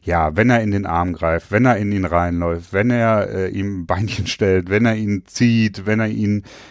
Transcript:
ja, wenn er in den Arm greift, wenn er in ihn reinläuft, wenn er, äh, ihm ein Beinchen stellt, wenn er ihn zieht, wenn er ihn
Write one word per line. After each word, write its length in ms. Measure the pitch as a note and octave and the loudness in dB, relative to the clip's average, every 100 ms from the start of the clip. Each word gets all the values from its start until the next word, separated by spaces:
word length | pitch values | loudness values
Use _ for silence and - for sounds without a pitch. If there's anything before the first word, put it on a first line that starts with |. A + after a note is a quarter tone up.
ja, 340 | - E2+ D#2 D#2 | -2 0 0 2
wenn 140 | A#2 | 2
er 120 | A#2+ | 2
in 100 | G#2+ | 2
den 160 | G2+ F#2+ | -2 -2
Arm 260 | E2+ F2+ | -2 -2
greift, 380 | E2 E2 E2 - | -2 -2 -2 -2
wenn 140 | G#2 B2+ | 0 2
er 120 | G2+ | 2
in 140 | G2+ | 0
ihn 140 | G2+ F2 | -2 0
reinläuft, 680 | E2+ F2 F2 E2+ E2+ E2+ | 0 0 -2 -2 -4 -4
wenn 160 | F#2+ A#2 | -2 0
er, 400 | A#2+ A2+ A2 G2+ | 2 2 0 0
äh, 200 | F#2+ F#2 | -4 -4
ihm 320 | G2+ G2+ F#2+ | -4 -6 -6
ein 40 | E2+ | -4
Beinchen 400 | F2+ G#2+ - - | -2 -2 -4 -6
stellt, 460 | - G2+ F#2 F2+ | 0 2 2 2
wenn 140 | G2+ A#2 | 2 2
er 100 | A2 | 0
ihn 280 | G#2+ G2+ - | -2 -4 -6
zieht, 580 | - A#2+ A2+ A2 G2 G2 | 0 2 4 2 -2 -2
wenn 140 | A2 | 0
er 80 | A2 | 0
ihn 360 | A2 G#2 G#2 - - - | -2 0 -2 -4 -20 -20